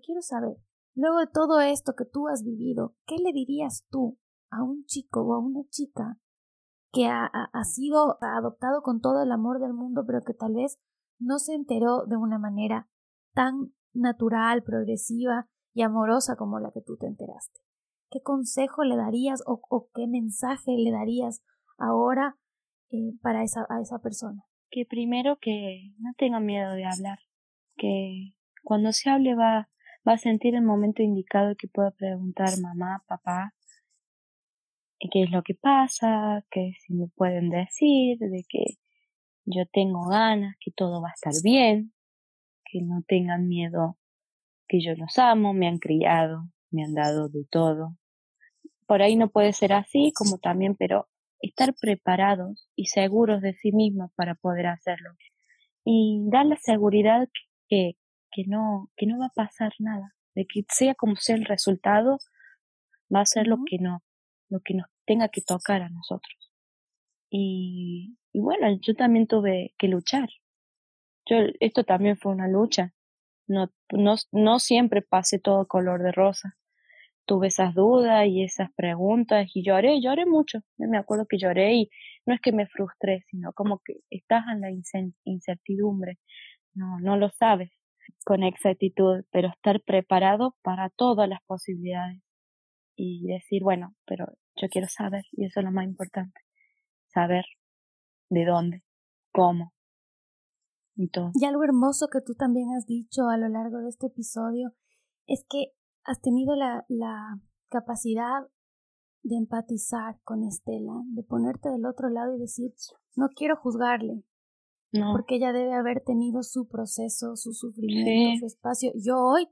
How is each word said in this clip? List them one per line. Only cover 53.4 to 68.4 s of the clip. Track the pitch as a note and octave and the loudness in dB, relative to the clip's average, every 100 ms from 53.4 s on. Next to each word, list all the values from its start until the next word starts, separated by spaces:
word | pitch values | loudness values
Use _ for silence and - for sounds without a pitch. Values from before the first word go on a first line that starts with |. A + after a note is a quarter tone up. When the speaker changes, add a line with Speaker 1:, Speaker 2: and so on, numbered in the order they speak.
Speaker 2:
de | F#3+ F#3 | -2 -2
sí | G#3 | 2
mismos | G#3+ G#3+ G3 F3+ - | 4 2 0 -6 -4
para | F3 E3+ | -4 -2
poder | F3+ F3 F3 | -4 -2 -2
hacerlo. | F3 F#3 F3 F3 F3 _ _ _ _ _ _ | -4 -6 -8 -12 _ _ _ _ _ _ _
Y | A3+ A3+ G#3+ G#3 G#3 | 2 4 4 2 2
dar | B3 D4 | 4 4
la | D4+ | 2
seguridad | - G#3+ G#3 G#3 G#3 A#3 B3+ - - _ _ | 2 2 4 6 6 6 2 -6 -18 _ _
que, | G3+ F3+ - _ _ _ | 2 2 -4 _ _ _
que | - F#3+ | -6 -4
no, | G#3 A3 G3 G3 - | -2 -2 -4 -8 -4
que | G#3+ | -2
no | A#3+ | -2
va | B3+ | -4
a | - | -4
pasar | G#3+ - G#3+ - | -4 -4 -6 -4
nada, | G#3+ G3+ G3 _ _ F#3+ | -6 -6 -10 _ _ -6
de | F#3+ | -4
que | G#3 - | -4 -4
sea | - C4 | 2 2
como | C4 A3 G3 | 2 0 0
sea | - A3+ | 0 0
el | G#3+ | 0
resultado, | G3+ G3+ F#3 G3+ G#3 A#3+ C#4 - _ - _ _ _ _ _ _ | 0 0 0 4 4 4 0 -6 _ -20 _ _ _ _ _ _
va | G3 | 2
a | G3+ | 2
ser | A3 A3 | 2 2
lo | A3+ | 0
Speaker 1:
Ujú. | C#4+ | 0
Speaker 2:
que | F3+ | -2
no, | F3+ F3 - _ _ _ _ | -2 -4 -12 _ _ _ _
lo | F#3+ | -8
que | - F#3 | -4 -4
nos | - _ - | -6 _ 0
tenga | A3 A3 | 2 0
que | - | -2
tocar | - F3+ - G3 | -4 -4 0 -2
a | E3+ | -2
nosotros. | E3+ - F#3 - - - _ _ _ _ _ _ _ _ | -12 -10 -10 -10 -20 -20 _ _ _ _ _ _ _ _
Y, | G3+ G3 F#3 F#3 F3+ F3+ F3 G3 A#3+ _ | -2 -2 -2 -6 -6 -8 -10 -12 -20 _
y | |
bueno, | G#3 | -4